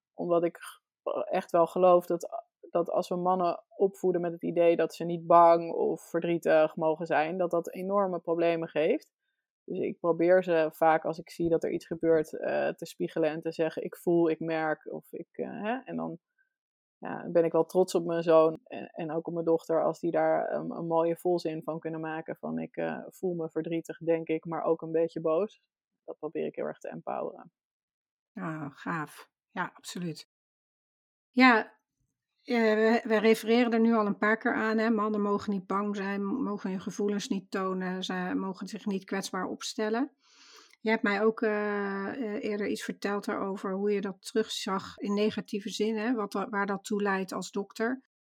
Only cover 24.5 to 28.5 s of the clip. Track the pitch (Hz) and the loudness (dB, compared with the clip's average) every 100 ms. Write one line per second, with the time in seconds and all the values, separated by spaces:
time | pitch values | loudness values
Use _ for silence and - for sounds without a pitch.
24.5 | 160 - 165 160 160 165 170 160 160 208 | -4 -2 -2 0 -2 -2 -2 0 0 -2
25.5 | _ _ _ _ _ - - 151 151 156 | _ _ _ _ _ -18 -12 -8 -6 -6
26.5 | - 147 151 - 165 - - - - 175 | -6 -8 -8 -12 -12 -8 -6 -8 -10 -20
27.5 | _ _ _ _ _ _ _ _ - 180 | _ _ _ _ _ _ _ _ -12 -10